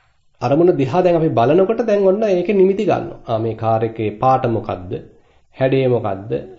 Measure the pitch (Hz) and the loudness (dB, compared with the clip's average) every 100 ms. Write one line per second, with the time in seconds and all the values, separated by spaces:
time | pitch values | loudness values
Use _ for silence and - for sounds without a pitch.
0 | _ _ _ - 123 143 175 143 127 170 | _ _ _ -6 -2 2 2 2 0 0
1 | 180 170 156 120 117 170 190 226 226 202 | 2 2 0 2 4 4 2 0 0 2
2 | 190 196 220 180 175 202 185 196 202 120 | 2 2 0 0 0 2 2 2 0 -2
3 | 113 - - 110 113 110 113 113 113 113 | -4 -10 -6 -4 -4 -4 0 0 -2 -2
4 | 107 104 131 131 123 110 95 95 92 117 | -4 0 0 2 0 -2 -4 -8 -8 -12
5 | - _ _ _ _ - 131 135 127 120 | -12 _ _ _ _ -2 0 2 2 0
6 | 104 95 107 147 - | -2 -6 -6 -8 -8